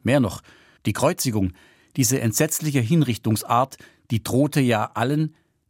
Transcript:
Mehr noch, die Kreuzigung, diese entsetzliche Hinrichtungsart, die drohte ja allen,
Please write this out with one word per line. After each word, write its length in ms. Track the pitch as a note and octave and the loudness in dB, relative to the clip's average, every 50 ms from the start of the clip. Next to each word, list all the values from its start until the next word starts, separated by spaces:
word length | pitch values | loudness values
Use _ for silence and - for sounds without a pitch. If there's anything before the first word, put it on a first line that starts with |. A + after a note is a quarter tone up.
Mehr 160 | - G#2 C3+ C#3+ | 0 2 2 2
noch, 240 | A#2+ F#2+ - - - - - - _ _ _ _ - | 2 0 -2 -8 -14 -20 -20 -20 _ _ _ _ -4
die 80 | A2 | -4
Kreuzigung, 600 | G2+ - B2+ D#3 F3+ - - C3+ G#2+ G#2+ F#2+ F2+ - - - _ _ _ _ _ - | -2 0 0 0 0 0 -2 -2 -2 0 -2 -2 -4 -8 -18 _ _ _ _ _ -2
diese 240 | C#3 B2+ G#2+ C3 C3 | -2 0 0 0 0
entsetzliche 600 | A#2 A2+ A2 - D3+ D#3 - - D#3+ D3+ C#3 C3+ | 0 0 0 0 0 0 -2 -4 -4 -2 0 0
Hinrichtungsart, 960 | A2+ A2 E3+ E3 C#3+ A#2+ A2+ - - A#2 A2 - - - A#2 A#2+ C3+ - - - - - _ _ _ - | 0 2 2 2 2 2 -2 -2 -2 -2 -2 -2 0 0 0 0 0 -2 -6 -12 -20 -20 _ _ _ -4
die 100 | B2 G#2 | -4 -4
drohte 380 | - - A#2+ B2+ D3 C#3+ - D3+ | -2 0 0 0 0 2 0 0
ja 320 | C3 A#2+ A2+ G#2 A2+ - | 2 2 2 0 -2 -4
allen, 420 | - G#2+ A#2+ B2+ D3+ D3+ D#3+ D#3 - _ _ _ _ _ _ | -4 -2 -2 0 0 0 -2 -2 -6 _ _ _ _ _ _